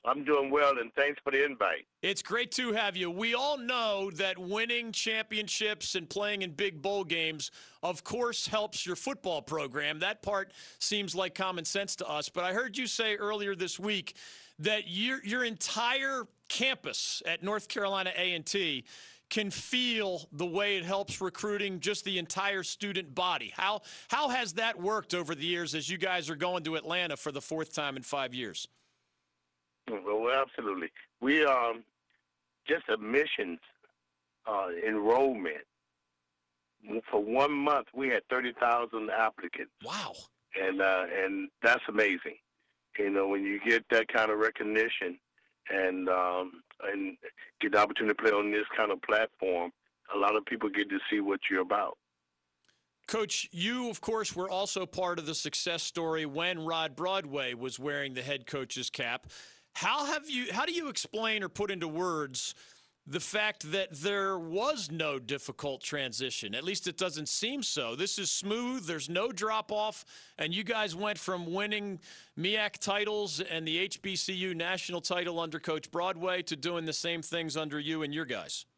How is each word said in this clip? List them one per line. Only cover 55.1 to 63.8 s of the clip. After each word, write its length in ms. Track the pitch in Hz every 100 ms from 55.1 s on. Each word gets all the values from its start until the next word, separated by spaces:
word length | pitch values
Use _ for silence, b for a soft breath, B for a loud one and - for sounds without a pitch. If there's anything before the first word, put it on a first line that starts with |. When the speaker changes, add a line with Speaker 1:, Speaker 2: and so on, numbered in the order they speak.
| 170
Speaker 2:
of 60 | 151
the 80 | 160
success 480 | 151 - - 170
story 420 | - - 165 160 151
when 320 | 139 175 175
Rod 320 | 160 165 160 131
Broadway 580 | 180 196 151 139 131
was 240 | 120 127 123
wearing 360 | 139 143 139
the 80 | 127
head 260 | 127 139 120
coach's 420 | 143 131 131 123
cap. 380 | - 120 123 - B B B B
How 320 | - 180 269 285
have 240 | 311 302
you, 200 | 269 247
how 100 | 190
do 80 | 311
you 160 | 339 302
explain 540 | 214 - 214 220 214
or 80 | 185
put 200 | - 202
into 160 | 190 165
words 680 | 156 180 160 143 123 - B B B B B -
the 140 | 156
fact 520 | - 214 214 208 156
that 220 | 190